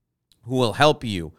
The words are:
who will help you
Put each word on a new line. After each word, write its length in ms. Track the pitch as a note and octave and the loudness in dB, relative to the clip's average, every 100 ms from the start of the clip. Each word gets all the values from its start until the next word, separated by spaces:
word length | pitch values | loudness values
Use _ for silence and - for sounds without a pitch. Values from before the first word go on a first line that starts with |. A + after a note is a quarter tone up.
| _ _ _ _ | _ _ _ _
who 120 | A#2 B2+ | -6 -2
will 160 | A#2 | 0
help 320 | B2 D3+ D3 | 2 2 2
you 300 | A#2+ F#2+ D#2 | -4 -6 -8